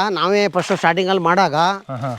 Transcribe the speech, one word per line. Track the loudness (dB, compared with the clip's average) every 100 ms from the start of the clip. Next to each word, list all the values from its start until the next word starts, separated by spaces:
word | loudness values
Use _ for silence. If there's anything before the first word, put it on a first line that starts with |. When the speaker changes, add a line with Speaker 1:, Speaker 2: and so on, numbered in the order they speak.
| 2
Speaker 1:
ನಾವೇ | 0 0 2 2
ಫಸ್ಟ್ | -2 -2 0
ಸ್ಟಾರ್ಟಿಂಗಲ್ಲಿ | 0 0 0 0
ಮಾಡಾಗ | 2 2 2 2
Speaker 2:
ಹಾ, | 0 -2 -8 -8
ಹಾ. | -8